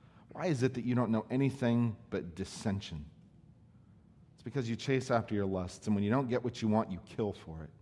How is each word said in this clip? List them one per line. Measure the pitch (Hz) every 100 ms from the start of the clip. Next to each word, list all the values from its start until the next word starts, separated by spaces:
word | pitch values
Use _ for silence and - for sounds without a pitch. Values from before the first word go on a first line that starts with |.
| - - -
Why | - 175
is | 131
it | 131
that | 131
you | 117 123
don't | 113
know | 110 -
anything | 131 135 131 120 117 117 101 -
but | 95 85 85
dissension? | 92 - 107 98 - 78 71 - - - - - - - - - - - -
It's | -
because | 120 135 113
you | 113
chase | - 131 123
after | 117 110 104
your | 98
lusts, | 92 90 - 110
and | 101
when |
you | 101
don't | 127 123
get | 123
what | 120 -
you | 110
want, | 107 110
you | 90 -
kill | - 104
for | - - 80
it. | 78 -